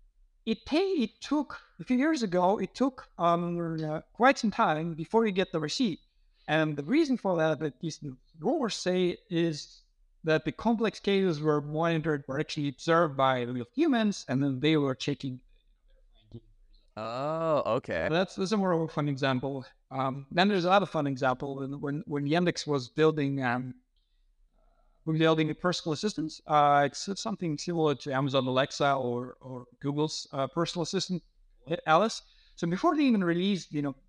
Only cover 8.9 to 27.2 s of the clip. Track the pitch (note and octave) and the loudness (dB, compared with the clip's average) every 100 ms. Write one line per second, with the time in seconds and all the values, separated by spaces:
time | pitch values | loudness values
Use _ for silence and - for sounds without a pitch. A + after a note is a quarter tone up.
8.9 | F3+ F3+ - - E3+ E3+ D3+ - - _ | 0 0 -2 -4 -2 0 -2 -10 -20 _
9.9 | _ _ _ D#3+ D#3 D#3+ - A3 A3+ A3 | _ _ _ 0 0 0 -2 0 0 0
10.9 | - - G3 F#3+ D3+ D3+ D3 D3 D3+ E3+ | -2 0 2 2 0 0 0 0 -2 0
11.9 | E3 D#3+ D3 C#3 C3+ D#3 - C#3+ C3 - | 0 0 -4 -4 -6 -4 -4 -4 -4 2
12.9 | E3 E3+ C3+ C3+ B2+ A#2+ B2+ A#2 - E4 | 4 4 2 2 2 -2 -6 -6 0 2
13.9 | A#3+ G#3+ F#3+ - C3 C#3+ C3 D3 D#3 C#3 | 4 2 0 -2 0 0 0 2 4 2
14.9 | C3 - C#3+ C#3+ B2+ _ _ _ _ _ | -2 -4 -4 -6 -10 _ _ _ _ _
15.9 | _ _ _ G#2+ A#2 _ _ _ - _ | _ _ _ _ -20 _ _ _ -20 _
16.9 | - A2 A#2+ D3 D#3+ E3 D3 - B2 - | -12 -8 -6 -4 -2 2 2 2 0 0
17.9 | F2+ E2 D#3+ F#3+ - F#3 G#3 F#3+ E3 D#3+ | -2 0 0 0 -2 -2 0 0 0 -2
18.9 | - D3 C3+ C#3 B2+ C3+ C#3 - _ - | -2 -2 -2 -2 -2 -4 -8 -12 _ -14
19.9 | C3+ C3 C3+ C#3 E3+ G3 G3 E3+ G3 F#3 | -6 -6 -6 -4 2 4 4 4 4 2
20.9 | D#3+ C#3+ C3 C3 B2+ C#3+ C#3 C3+ C#3+ D3 | -2 -2 0 0 0 -4 -8 -8 -8 -6
21.9 | D3 - D3 C#3+ D#3+ F3 - - C#3+ B2 | -6 -4 -4 0 2 2 0 -2 -2 -2
22.9 | - D#3 D#3 C#3 C#3 B2+ B2 B2+ B2 _ | 2 4 4 0 0 -2 -2 -4 -12 _
23.9 | _ _ _ _ _ _ _ _ _ _ | _ _ _ _ _ _ _ _ _ _
24.9 | _ - D#3 D#3+ D#3+ D#3 D3+ F3+ E3 E3+ | _ -4 2 4 4 2 0 -2 -2 -2
25.9 | D3+ G#3 - D3+ - - D3+ D3 C#3+ C#3+ | -2 -4 -4 -8 -8 0 4 6 6 4
26.9 | - - G3 | -2 -8 -8